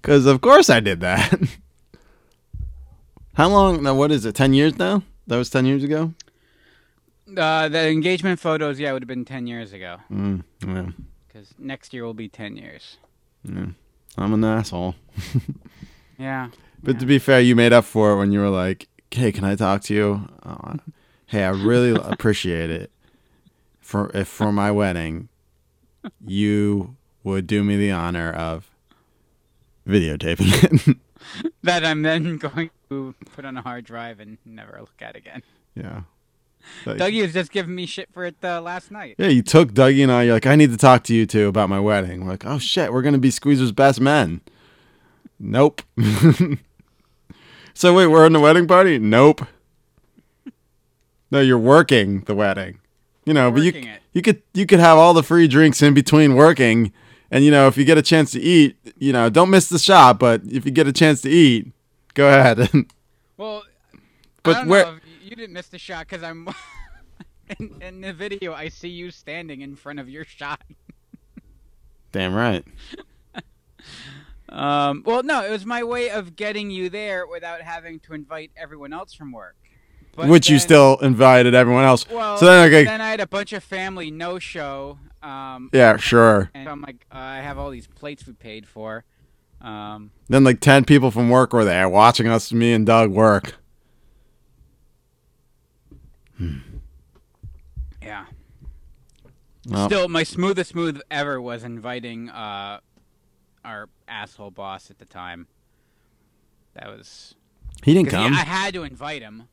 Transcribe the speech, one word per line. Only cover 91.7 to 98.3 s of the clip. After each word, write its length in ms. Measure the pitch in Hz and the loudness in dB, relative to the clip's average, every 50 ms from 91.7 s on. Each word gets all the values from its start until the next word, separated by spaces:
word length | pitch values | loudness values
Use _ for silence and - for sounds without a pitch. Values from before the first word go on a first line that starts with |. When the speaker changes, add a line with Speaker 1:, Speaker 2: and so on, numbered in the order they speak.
| 87 90 95 | 0 0 0
Speaker 1:
watching 400 | 92 90 101 107 120 120 - 117 | 0 2 4 4 4 4 2 -2
us, 240 | 113 113 113 - - | -2 -2 -2 -4 -4
me 220 | - 117 117 117 117 | -4 -2 0 0 0
and 140 | 110 107 | 0 2
Doug, 240 | 104 113 113 113 107 | 2 2 2 2 0
work. 420 | 95 104 110 110 104 98 - - - _ _ _ _ _ _ _ _ _ _ _ _ _ _ _ _ _ _ _ _ _ _ _ _ _ _ _ _ _ _ _ _ _ _ _ _ _ _ _ _ _ _ _ _ _ _ _ - _ _ _ _ _ _ _ _ | 0 2 2 2 2 0 -2 -8 -20 _ _ _ _ _ _ _ _ _ _ _ _ _ _ _ _ _ _ _ _ _ _ _ _ _ _ _ _ _ _ _ _ _ _ _ _ _ _ _ _ _ _ _ _ _ _ _ -20 _ _ _ _ _ _ _ _
Hmm. 200 | - 90 85 71 65 64 - - - - - _ _ _ _ _ _ _ _ _ _ - - - - _ _ _ - - - - - | -12 -12 -10 -10 -14 -18 -20 -20 -20 -20 -20 _ _ _ _ _ _ _ _ _ _ -20 -20 -20 -20 _ _ _ -16 -16 -16 -16 -20
Speaker 2:
Yeah. 240 | - 110 104 101 95 _ | -20 -18 -18 -18 -18 _